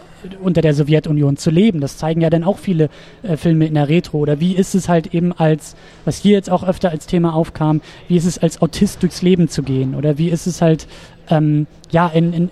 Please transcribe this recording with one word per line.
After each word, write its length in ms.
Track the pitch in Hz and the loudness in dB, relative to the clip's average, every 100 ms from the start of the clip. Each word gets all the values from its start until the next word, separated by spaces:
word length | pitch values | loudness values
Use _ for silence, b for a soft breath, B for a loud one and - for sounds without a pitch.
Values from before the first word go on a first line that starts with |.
| - - 185 190 | -20 -20 -18 -6
unter 200 | 190 175 | -2 2
der 100 | 156 | 2
Sowjetunion 640 | 147 143 151 165 147 139 139 | 2 2 0 0 0 0 0
zu 140 | 175 | 0
leben? 300 | 160 226 165 | 2 2 2
Das 160 | 139 - | -4 -6
zeigen 240 | 156 165 | -4 0
ja 80 | 165 | 2
dann 120 | 165 | 0
auch 140 | 170 202 | 0 -4
viele, 300 | - 165 151 B B B | -2 0 0 B B B
äh, 140 | 202 151 | -6 -2
Filme 300 | 175 160 156 | 2 2 2
in 80 | |
der 160 | 151 143 | 0 0
Retro. 260 | 170 - 151 | 0 -2 -2
Oder 220 | 147 147 | -2 0
wie 140 | 175 | 0
ist 200 | 190 190 | 0 0
es 140 | 190 - | -2 0
halt 240 | 170 156 | 0 0
eben 200 | 170 175 | -2 -2
als, 420 | - 160 156 - - B B - | 0 0 0 -4 -20 B B -6
was 100 | - | 0
hier 160 | 202 | 2
jetzt 160 | 202 185 | 2 2
auch 160 | 180 | -2
öfter 260 | 185 175 185 | -2 -2 -2
als 160 | 156 - | -4 -4
Thema 280 | 180 170 | 0 0
aufkam, 480 | 160 165 - 156 156 B B B | 0 -2 -2 0 0 B B B
wie 80 | 175 | 0
ist 80 | |
es 140 | 175 - | 0 0
als 240 | 165 - | -2 0
Autist 400 | - - 208 - | -2 0 -2 0
durchs 180 | 175 - | -4 0
Leben 280 | 180 180 165 | 2 2 2
zu 120 | - | -2
gehen? 320 | 131 131 131 | -4 -2 -2
Oder 220 | 139 147 143 | -2 -2 0
wie 140 | 170 | 0
ist 160 | 165 185 | -2 -4
es 160 | - | 0
halt, 240 | 170 160 - B B B - | 2 0 -4 B B B -2
ähm, 380 | 156 151 151 151 - - | 0 2 0 -2 -8 -4
ja, 180 | 165 175 | 0 2
in, 240 | 165 170 | 2 0
in, 160 | 170 175 | 0 -2